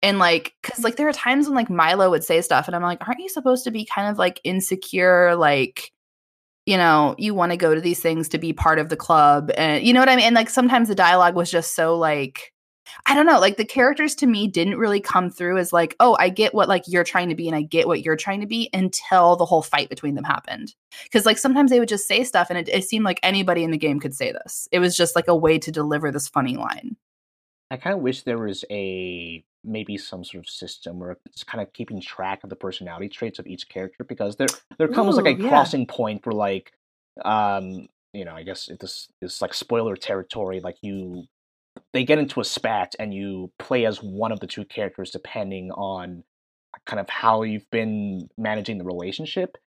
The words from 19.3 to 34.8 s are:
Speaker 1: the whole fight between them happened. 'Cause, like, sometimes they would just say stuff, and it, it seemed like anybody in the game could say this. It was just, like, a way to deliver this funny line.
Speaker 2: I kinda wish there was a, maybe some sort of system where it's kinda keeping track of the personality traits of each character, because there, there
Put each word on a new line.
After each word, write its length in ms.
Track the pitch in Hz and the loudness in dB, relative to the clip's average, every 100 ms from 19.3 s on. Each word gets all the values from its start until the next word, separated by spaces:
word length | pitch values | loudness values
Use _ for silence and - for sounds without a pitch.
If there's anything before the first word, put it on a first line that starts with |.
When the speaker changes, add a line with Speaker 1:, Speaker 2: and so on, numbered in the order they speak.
| 175 | 6
Speaker 1:
the 100 | 170 | 4
whole 160 | 165 | 2
fight 260 | 156 147 - | 2 -2 -2
between 240 | 139 147 143 | -6 -6 -6
them 80 | |
happened. 500 | 147 147 - - - _ _ - - | -4 -6 -6 -12 -12 _ _ -20 -2
'Cause, 140 | 226 214 | 2 4
like, 120 | 220 | 2
sometimes 320 | 269 269 285 | 2 4 6
they 80 | 247 | 6
would 80 | 233 | 2
just 180 | 208 - | -2 -2
say 160 | 208 | -2
stuff, 240 | 254 196 175 | 0 0 0
and 80 | 180 | -2
it, 100 | 170 | -2
it 140 | 190 | -4
seemed 200 | 190 220 208 | -2 -2 0
like 140 | 180 | 0
anybody 400 | 185 190 185 175 | 0 0 2 0
in 60 | 165 | 0
the 60 | 156 | 0
game 220 | 151 147 | 0 -2
could 140 | 147 | -4
say 180 | 139 127 | -6 -6
this. 360 | - - - - | -6 -12 -12 -2
It 80 | 180 | 2
was 160 | 180 180 | 2 2
just, 200 | 170 175 | 2 2
like, 120 | 165 | 2
a 80 | 170 | 4
way 220 | 160 160 | 4 2
to 120 | 160 | 0
deliver 380 | 156 151 151 151 | -4 -2 -2 -2
this 160 | 143 139 | -4 -4
funny 280 | - 127 123 | -2 -2 -4
line. 380 | - - - - _ _ _ _ _ _ _ | -6 -8 -10 -16 _ _ _ _ _ _ _
Speaker 2:
I 60 | 131 | -8
kinda 200 | 170 196 | -4 -2
wish 260 | 131 131 | -2 -4
there 160 | - 117 | -6 -4
was 260 | 107 98 - | -4 -8 -10
a, 760 | 104 98 92 90 90 85 82 _ _ | -8 -6 -8 -8 -10 -12 -16 _ _
maybe 320 | 110 110 104 101 | -12 -10 -8 -10
some 280 | - 92 | -10 -16
sort 200 | 87 92 | -16 -18
of 60 | 82 | -18
system 480 | - 87 - - 87 | -16 -16 -16 -14 -14
where 200 | 90 90 - | -14 -14 -18
it's 180 | - | -20
kinda 220 | - 117 101 | -14 -12 -12
keeping 340 | _ - 104 | _ -12 -12
track 420 | - - 95 98 | -14 -10 -8 -8
of 60 | 98 | -12
the 60 | 95 | -12
personality 520 | 95 92 90 85 98 | -10 -10 -14 -12 -14
traits 300 | - 117 - | -10 -12 -10
of 80 | - | -16
each 220 | 92 - | -16 -14
character, 360 | - 95 _ | -12 -12 _
because 320 | - 113 101 104 | -14 -8 -8 -2
there, 120 | 135 - _ | -4 -4 _
there 100 | - | -2